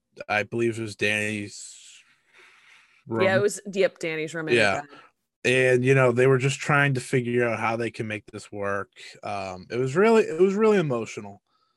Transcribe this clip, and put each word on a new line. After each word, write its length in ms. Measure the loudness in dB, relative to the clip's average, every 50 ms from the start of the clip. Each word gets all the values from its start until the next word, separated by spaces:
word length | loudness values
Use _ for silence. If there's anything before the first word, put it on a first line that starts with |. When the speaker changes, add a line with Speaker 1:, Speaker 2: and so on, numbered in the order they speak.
| _ _ _ -14 -8 -4
Speaker 1:
I 140 | -2 -2 -2
believe 340 | -4 -4 -2 -2 -2 -2 -4
it 40 | -8
was 140 | -10 -6
Danny's 1040 | -4 -2 -2 -2 -2 -2 -4 -6 -6 -8 -10 -14 -18 -20 -20 -20 -20 -20 -20 -20 -20 _ _ _ _ _ _ _ -20 -20 -20 _ _ _ _ -20 _ _ _ _ _ _
room. 180 | -6 -2 0 2
Speaker 2:
Yeah, 120 | 2 2
it 60 | 2 2
was, 180 | 0 -2 -4 -10 -6 -2
yep, 260 | 0 0 0 0 -4
Danny's 360 | -8 -6 -6 -6 -8 -8 -8
room. 140 | -8 -2 2
Speaker 1:
Yeah. 340 | 2 4 4 4 2 -2 -6 -10 -18 -20 -20 _ _ _ _ _ _ _ 0
And, 400 | 0 2 4 4 4 4 4 4
you 100 | 4 4
know, 180 | 6 6 4 4
they 140 | 4 4
were 120 | 4 4 4
just 220 | 2 0 -2 -2
trying 340 | -2 0 2 4 4 2 0
to 60 | -2
figure 460 | -2 -2 -2 -2 -2 0 0 0 0
out 120 | 0 -2 -2
how 180 | -2 -2 -2
they 140 | -2 -4 -6
can 160 | -6 -8 -8
make 180 | -8 -8 -10 -10 -14 -16
this 180 | -16 -16 -14
work. 420 | -10 -8 -6 -4 -4 -4 -6 -10 _ -20 -20 -20 -20 -14 -10
Um, 440 | -8 -8 -8 -8 -8 -10 -12 -12 -8
it 60 | -4
was 180 | -4 -4 -2 0
really, 260 | 2 4 4 6 4 4
it 180 | 2 2 2
was 140 | 2 2 2
really 240 | 2 2 4 4 2
emotional. 640 | 2 0 -2 -4 -4 -8 -10 -14 -14 -14 -16 -20 _ _ _ _ _ _ _